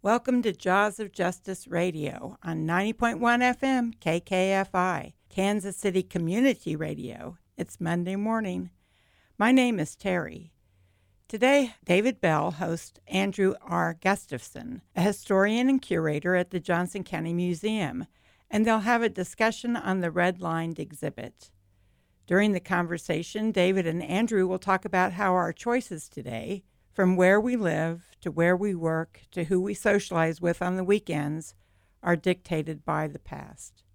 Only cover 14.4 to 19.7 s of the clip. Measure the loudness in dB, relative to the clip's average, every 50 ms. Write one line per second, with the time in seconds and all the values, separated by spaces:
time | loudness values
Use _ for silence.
14.4 | -10 -12 -14 -14 -12 -12 -12 -14 _ _ _ 2 2 2 0 -2 -2 2 4 4
15.4 | 4 4 2 2 2 2 2 2 0 -2 -2 0 0 0 -2 -2 0 0 2 2
16.4 | 0 -2 -6 -8 -2 -2 -2 0 -2 -4 -6 -10 -8 -6 -6 -6 -4 -2 -2 0
17.4 | 0 0 -2 -2 -2 -2 -2 -2 -2 -4 -6 -8 -10 _ _ _ _ _ _ _
18.4 | _ _ 0 0 2 2 2 2 2 2 2 2 2 0 -2 -2 -8 -8 -2 0
19.4 | 0 0 0 -2 -4 -4